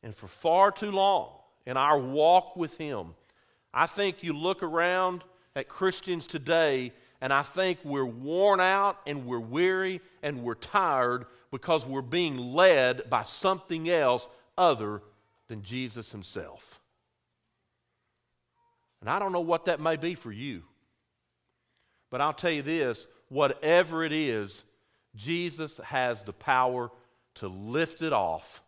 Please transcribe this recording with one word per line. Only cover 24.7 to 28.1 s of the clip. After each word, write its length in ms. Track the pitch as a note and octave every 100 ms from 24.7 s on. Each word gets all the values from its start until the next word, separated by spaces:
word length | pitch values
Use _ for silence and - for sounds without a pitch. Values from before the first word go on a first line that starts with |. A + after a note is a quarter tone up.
| _ _ _ _ A2
Jesus 640 | A2 E3+ F3 D3+ D#3 -
has 400 | - C#3+ B2 A#2
the 100 | G#2
power 560 | - - C3 B2+ B2 A#2+ - _ _ _ -
to 120 | G2
lift 540 | F#2+ G#2 C3+ D#3+ -
it 120 | D#3+